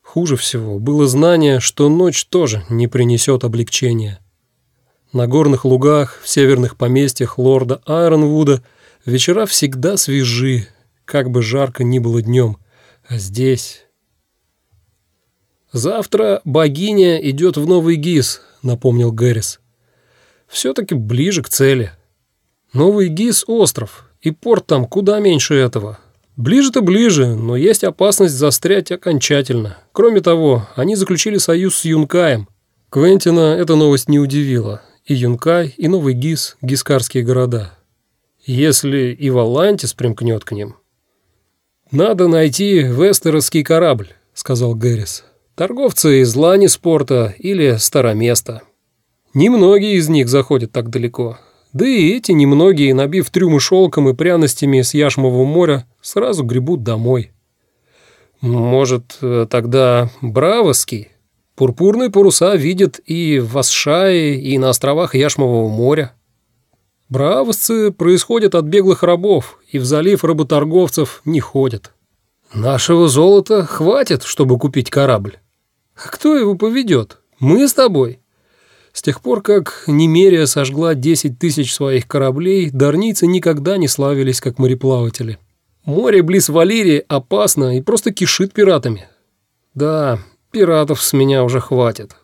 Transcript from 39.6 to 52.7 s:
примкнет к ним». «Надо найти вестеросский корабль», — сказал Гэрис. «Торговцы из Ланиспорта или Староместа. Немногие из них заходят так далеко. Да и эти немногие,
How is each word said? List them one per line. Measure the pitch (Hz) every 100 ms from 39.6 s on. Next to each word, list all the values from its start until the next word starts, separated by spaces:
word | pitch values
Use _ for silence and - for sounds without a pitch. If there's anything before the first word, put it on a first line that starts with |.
| 190 208 123
примкнет | - 123 107 117 110
к | -
ним». | 104 104 - _ _ _ _ _ _ _ _ _ _ _
«Надо | 135 202 196 180
найти | 165 156 127 202 185
вестеросский | 131 120 190 196 165 156 139 165
корабль», — | 139 165 170 120 98 _ _
сказал | - - 123 120
Гэрис. | 113 120 113 101 - _ _ _ -
«Торговцы | 180 247 262 - 160 135
из | 123 120
Ланиспорта | 165 196 196 - 175 160 135 131 110 -
или | 180 196 143 110
Староместа. | - 147 120 107 117 120 - 110 _ _ _ _ _ _ _
Немногие | 135 196 240 185 202 208 190
из | 156
них | 156 120
заходят | 139 123 139 117
так | 131 117
далеко. | 117 117 120 117 117 _ _ _
Да | 131 247
и | 247 160 240
эти | -
немногие, | 165 139 143 185